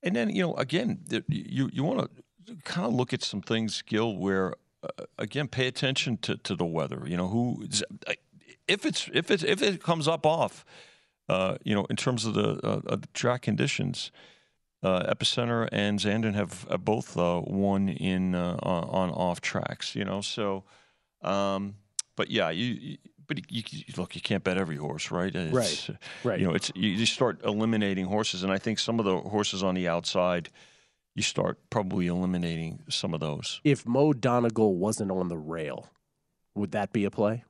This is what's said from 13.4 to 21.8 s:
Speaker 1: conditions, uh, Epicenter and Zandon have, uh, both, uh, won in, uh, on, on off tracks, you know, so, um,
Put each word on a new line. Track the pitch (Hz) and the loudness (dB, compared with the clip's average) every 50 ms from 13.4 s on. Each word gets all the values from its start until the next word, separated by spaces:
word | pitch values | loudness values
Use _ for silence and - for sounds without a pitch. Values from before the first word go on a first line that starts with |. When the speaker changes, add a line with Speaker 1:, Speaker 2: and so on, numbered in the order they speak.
| - | 0
Speaker 1:
conditions, | - 104 104 - 143 - - 98 - 90 - - - _ - - - - _ _ _ _ _ _ _ _ _ | 0 2 2 2 0 0 0 -2 -2 -2 -4 -6 -10 _ -16 -20 -20 -20 _ _ _ _ _ _ _ _ _
uh, | - 95 92 90 87 - - | 0 2 2 2 2 0 0
Epicenter | - - - - - 120 117 120 117 113 - | 0 0 0 0 0 0 0 2 0 0 0
and | - 104 101 104 104 104 | 0 0 2 2 0 2
Zandon | 92 107 101 110 110 110 101 | 2 2 2 2 2 0 0
have, | 104 101 82 - - - - | 0 -2 -2 -4 -14 -8 -4
uh, | - 90 | -4 -2
both, | 90 - 107 113 - - - - | 0 0 0 0 -2 -4 -2 0
uh, | 87 87 87 87 82 | 2 2 2 0 0
won | - - 98 98 101 98 98 98 95 | -2 0 0 2 2 2 2 0 0
in, | 85 - - 95 92 92 92 92 90 | -2 -2 0 0 2 2 2 0 0
uh, | 90 87 87 87 - - | 0 0 0 -2 -2 -2
on, | - 92 87 80 | 0 0 0 -2
on | - - 92 95 90 | -2 0 0 0 0
off | - - 90 90 87 - | 0 0 0 0 0 -2
tracks, | - - - 101 - - - - - - - | -4 -4 -4 -4 -4 -4 -6 -6 -8 -8 -4
you | 113 104 | -4 -4
know, | 95 95 98 | -2 -4 -4
so, | 101 - - - 110 101 98 98 95 _ - - - _ _ _ _ _ _ _ | -4 -6 -4 -2 -2 -2 -2 -4 -6 _ -20 -20 -20 _ _ _ _ _ _ _
um, | - - 98 98 98 98 98 95 98 101 101 101 | -4 -2 0 0 2 0 0 -2 -4 -6 -8 -12